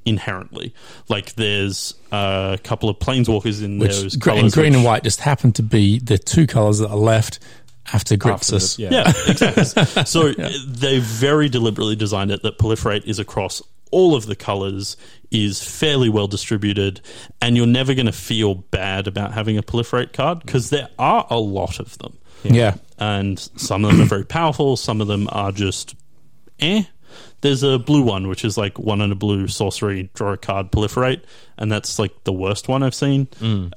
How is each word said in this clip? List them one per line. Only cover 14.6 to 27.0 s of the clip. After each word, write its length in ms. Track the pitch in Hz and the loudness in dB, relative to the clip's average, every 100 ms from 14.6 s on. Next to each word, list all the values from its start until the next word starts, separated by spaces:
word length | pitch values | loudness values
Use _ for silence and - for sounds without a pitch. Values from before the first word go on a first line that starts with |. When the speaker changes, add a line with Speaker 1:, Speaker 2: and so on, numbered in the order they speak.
| 98 98 101 - - - - | -4 -6 -8 -12 -18 -20 -4
Speaker 1:
is 320 | 113 104 95 | 0 0 -2
fairly 480 | - - 156 143 123 | -8 -2 0 2 2
well 160 | 107 101 | 2 0
distributed, 720 | 101 - 110 104 101 98 92 - - - - | -4 -4 -2 0 0 -2 -4 -12 -20 -16 -4
and 160 | 120 120 | 0 2
you're 100 | 120 | 4
never 280 | 123 131 | 2 2
gonna 180 | 135 120 | 0 0
feel 420 | - - 113 107 | -2 -4 0 0
bad 520 | 95 92 - 95 95 98 | -2 -6 -6 -4 -4 -4
about 260 | 98 101 | -4 -6
having 240 | 107 107 107 | -4 -2 -2
a 60 | |
proliferate 500 | 98 117 117 123 - | -2 -4 -2 -2 -4
card, 340 | - 139 175 - | -2 -2 -2 -2
'cause 220 | 135 117 | -4 0
there 220 | - - - | -4 -4 -2
are 280 | 131 220 - | 2 2 0
a 80 | 117 | -2
lot 420 | 107 95 92 - | -2 -2 -4 -6
of 160 | - - | -12 -14
them. 200 | - - - - | -16 -18 -20 -6
Speaker 2:
Yeah. 300 | - 117 113 92 - - | 4 6 4 0 -8 -6
Speaker 1:
And 400 | 107 101 98 95 - - | -2 0 -2 -4 -10 -10
some 280 | - 98 104 | -4 0 4
of 40 | |
them 100 | - | 6
are 40 | 113 | 4
very 200 | 101 - | 2 -2
powerful, 500 | 160 165 139 143 123 | 0 0 2 0 0
some 240 | - 110 | -2 -2
of 60 | 104 | 0
them 180 | 104 104 | -2 -2
are 200 | - 101 | -2 -4
just 420 | 98 101 - - - - - - - - - | -2 -2 -2 -10 -16 -20 -20 -20 -20 -18 -4
eh. 220 | 151 208 196 - | 0 0 -2 -8